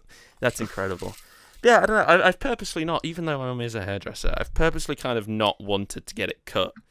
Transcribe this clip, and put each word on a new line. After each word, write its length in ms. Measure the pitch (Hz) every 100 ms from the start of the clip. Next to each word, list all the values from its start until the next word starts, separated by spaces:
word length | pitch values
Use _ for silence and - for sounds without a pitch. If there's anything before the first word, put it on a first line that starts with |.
| - - - -
that's 200 | 123 -
incredible. 540 | 110 - 95 90 101 - - - - -
Yeah, 140 | 240 226
I 40 | -
don't 100 | 214
know. 60 |
I, 240 | 156 180 185
I've 100 | 185
purposely 460 | 277 240 190 170
not, 200 | 160 160
even 200 | 160 165
though 140 | 160 143
my 80 | 127
mum 140 | 123
is 120 | 120
a 100 | 113
hairdresser, 500 | 98 98 - - - -
I've 160 | -
purposely 400 | - 160 156 -
kind 240 | 143 131 117
of 80 | 104
not 320 | 110 104 -
wanted 460 | 101 101 101 - -
to 80 |
get 140 | 110 90
it 140 | -
cut. 280 | - 107 92 - _